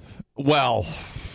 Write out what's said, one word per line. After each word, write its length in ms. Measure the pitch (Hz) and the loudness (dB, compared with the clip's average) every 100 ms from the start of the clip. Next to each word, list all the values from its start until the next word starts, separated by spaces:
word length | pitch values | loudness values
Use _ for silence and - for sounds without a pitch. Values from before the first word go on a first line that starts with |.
| - - - - | -20 -20 -14 -2
Well, 500 | 139 147 127 113 - - - - - | 2 4 4 2 -2 -8 -12 -12 -12